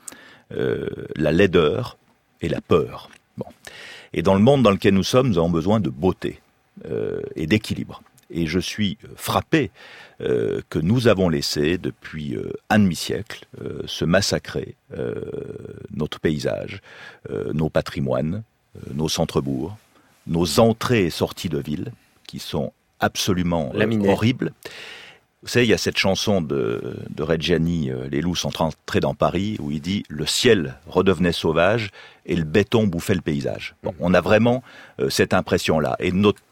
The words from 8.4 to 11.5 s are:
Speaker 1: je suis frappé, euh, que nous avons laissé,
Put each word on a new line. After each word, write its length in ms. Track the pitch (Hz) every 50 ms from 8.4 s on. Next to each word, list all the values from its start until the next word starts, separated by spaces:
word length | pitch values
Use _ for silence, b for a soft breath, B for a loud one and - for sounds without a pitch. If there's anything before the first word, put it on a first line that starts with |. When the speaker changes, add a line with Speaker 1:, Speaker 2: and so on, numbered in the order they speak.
| 87 80
Speaker 1:
je 100 | 78 92
suis 400 | 87 - - - 107 98 - - - 64 -
frappé, 560 | - - - - 98 - - - 160 127 98 B B B B B B B B B -
euh, 400 | - - 64 58 57 53 50 - - -
que 100 | - 90
nous 260 | 80 85 113 131 113
avons 220 | 117 101 92 95 87
laissé, 500 | 80 71 69 -